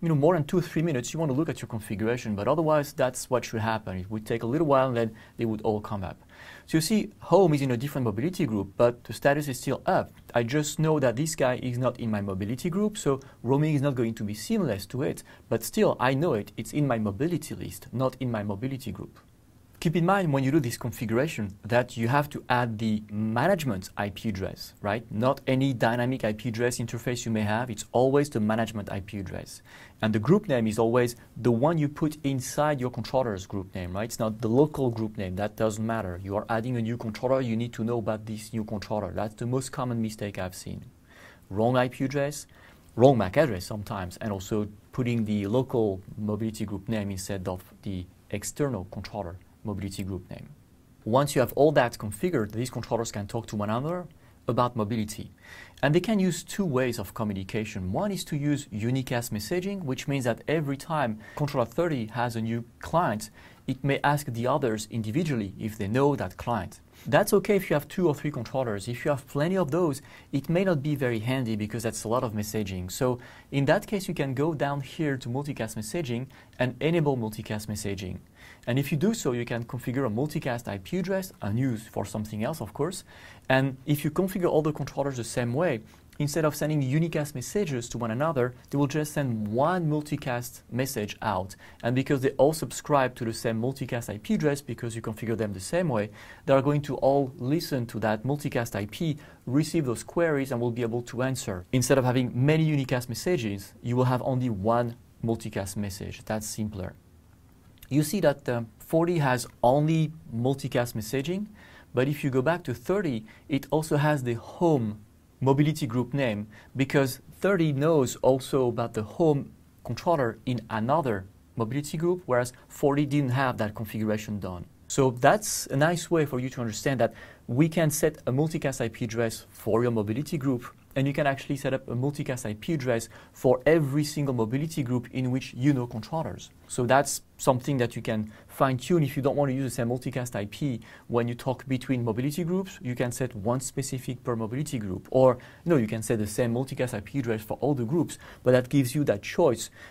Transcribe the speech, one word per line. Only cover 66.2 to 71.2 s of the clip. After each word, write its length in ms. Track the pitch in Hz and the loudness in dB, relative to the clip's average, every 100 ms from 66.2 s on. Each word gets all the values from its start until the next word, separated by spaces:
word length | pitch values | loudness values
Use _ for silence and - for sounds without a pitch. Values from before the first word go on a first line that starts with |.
| 92 - | -4 -6
client. 440 | - 113 90 - - - - | -4 -2 -4 -10 -20 -14 2
That's 260 | 139 208 | 4 6
okay 240 | 202 196 196 | 4 4 2
if 140 | 190 | 2
you 40 | |
have 140 | 151 - | 0 0
two 180 | - 175 | 0 2
or 80 | |
three 160 | 143 151 | 2 -2
controllers. 560 | 143 110 135 123 101 101 | -6 -4 -2 -2 -2 -4
If 180 | 120 | -4
you 60 | - | -2
have 160 | 139 - | -2 -2
plenty 300 | 143 156 190 | -2 0 2
of 140 | 160 | 2
those, 320 | 156 175 131 - - - | 2 2 0 -8 -20 -6
it 200 | 139 - | -4 0
may 140 | 170 | 2
not 180 | 190 160 | 2 2
be 120 | 143 | 0
very 260 | 143 127 117 | 0 0 0